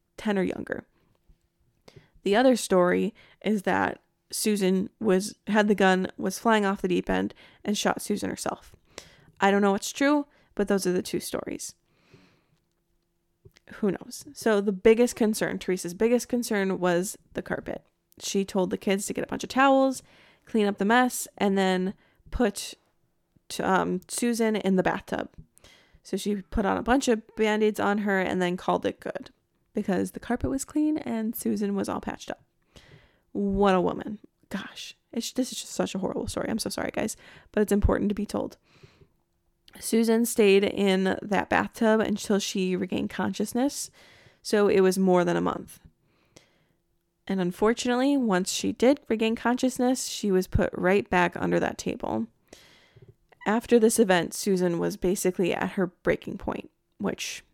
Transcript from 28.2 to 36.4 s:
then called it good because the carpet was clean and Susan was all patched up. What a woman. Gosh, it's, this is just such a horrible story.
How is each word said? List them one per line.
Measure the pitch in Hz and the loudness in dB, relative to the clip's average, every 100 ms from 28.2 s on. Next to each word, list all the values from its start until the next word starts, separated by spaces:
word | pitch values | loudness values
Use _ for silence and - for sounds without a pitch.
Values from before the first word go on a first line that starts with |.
| 185 185 | 0 0
then | 175 180 | -2 -2
called | - 180 190 | -2 -2 -2
it | - | -6
good | - - - _ _ _ _ | -10 -10 -14 _ _ _ _
because | 214 208 185 185 | -6 -2 -2 -2
the | - | -8
carpet | - 247 262 | -6 -4 -4
was | 269 - | -4 -4
clean | 302 302 311 | -2 0 -2
and | - 226 220 - | -4 -4 -4 -4
Susan | 233 202 202 196 | -4 -2 -2 -2
was | 208 | -4
all | - | -6
patched | - - - | -8 -10 -10
up. | - _ _ _ - - - _ _ _ | -12 _ _ _ -20 -20 -20 _ _ _
What | 196 202 196 202 185 | -4 -2 2 4 4
a | |
woman. | 175 - - 214 - _ _ | 2 -2 -8 -12 -16 _ _
Gosh, | 196 - - - - _ | -12 -12 -14 -16 -18 _
it's, | 233 - | -8 -6
this | - 254 | -4 -4
is | - | -6
just | - | -8
such | - 190 | -6 -4
a | 196 | -4
horrible | - - 208 | -4 -4 -6
story. | - | -4